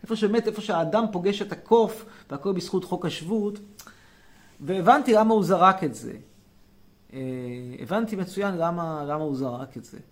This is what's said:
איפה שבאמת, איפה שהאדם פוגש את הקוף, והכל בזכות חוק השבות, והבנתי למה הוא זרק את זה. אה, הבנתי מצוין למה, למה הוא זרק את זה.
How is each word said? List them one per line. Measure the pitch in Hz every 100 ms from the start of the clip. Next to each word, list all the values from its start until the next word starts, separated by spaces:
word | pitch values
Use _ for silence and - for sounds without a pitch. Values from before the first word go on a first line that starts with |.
איפה | - 220
שבאמת, | 208 226 220
איפה | 214
שהאדם | 208 170 160 208 220
פוגש | 190 180 202
את | 202
הקוף, | - - 233 214 - - - -
והכל | 139 196
בזכות | 185 180 190
חוק | 180 170 175
השבות, | - 160 220 208 208 - - - - - - - - - -
והבנתי | 143 190 180 277 262
למה | 214 220
הוא | 220
זרק | 170 185 180 190
את | 156 113
זה. | 117 - - - _ _ _ _ - _ _
אה, | 135 131 127 123 123 123 123
הבנתי | 120 196 226 196
מצוין | 185 - 202 180
למה, | 165 175 165 156 143
למה | 151
הוא | 156 131
זרק | 131 120 131 123
את | -
זה. | - -